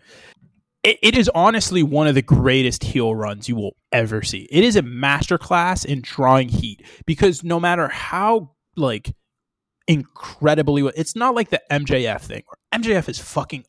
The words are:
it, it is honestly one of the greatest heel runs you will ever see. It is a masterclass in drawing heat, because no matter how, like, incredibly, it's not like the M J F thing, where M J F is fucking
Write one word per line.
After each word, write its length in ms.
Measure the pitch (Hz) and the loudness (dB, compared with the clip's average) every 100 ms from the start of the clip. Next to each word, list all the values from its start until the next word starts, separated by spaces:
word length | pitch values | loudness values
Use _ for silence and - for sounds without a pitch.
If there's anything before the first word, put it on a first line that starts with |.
| _ - - _ _ _ _ _ | _ -20 -20 _ _ _ _ _
it, 140 | 208 - | 0 4
it 120 | 214 247 | 4 4
is 120 | 190 165 | 2 4
honestly 480 | 196 226 - 180 | 4 2 0 0
one 240 | 151 180 151 | 2 2 2
of 80 | 135 | 2
the 60 | |
greatest 640 | - 131 127 131 127 - - | 4 4 4 2 0 -2 -4
heel 280 | 135 113 | -2 -2
runs 340 | 110 104 101 110 | -2 -6 -8 -6
you 60 | 117 | -4
will 180 | 101 - _ | -4 -8 _
ever 320 | 123 110 110 | -2 0 -4
see. 240 | - 95 - | -6 -8 0
It 140 | 147 | 4
is 120 | 233 208 | 4 2
a 40 | |
masterclass 1040 | 123 123 139 143 - 175 - 175 175 180 - | 0 -2 -2 0 0 -2 0 0 0 -4 -4
in 160 | 139 | -6
drawing 480 | 117 - 131 131 123 | -6 0 4 4 2
heat, 340 | 117 117 101 - - - | -2 -4 -10 -20 -12 -6
because 380 | 160 202 156 | 2 2 2
no 160 | 170 170 | -4 -2
matter 300 | 175 175 143 | 0 0 -2
how, 600 | - - 175 208 226 156 _ _ - | -6 -6 -2 0 0 -2 _ _ -4
like, 360 | 135 107 - - _ _ _ _ _ _ - | -2 -2 -8 -14 _ _ _ _ _ _ 0
incredibly, 960 | 156 - - - - 151 151 147 143 139 156 | 0 0 -14 -20 -2 2 2 2 0 0 -2
it's 200 | 156 226 | -6 -2
not 200 | 254 233 | -2 0
like 140 | 220 | -2
the 120 | 175 - | -4 -2
M 140 | 143 139 | -4 0
J 200 | 131 113 | -2 -2
F 180 | 101 | -6
thing, 200 | - 104 - | -10 -16 -18
where 100 | - _ | -20 _
M 100 | 226 | -4
J 120 | 226 196 | 0 -2
F 140 | 160 | -2
is 100 | - | -10
fucking 460 | - 151 139 139 | -8 -8 -8 -12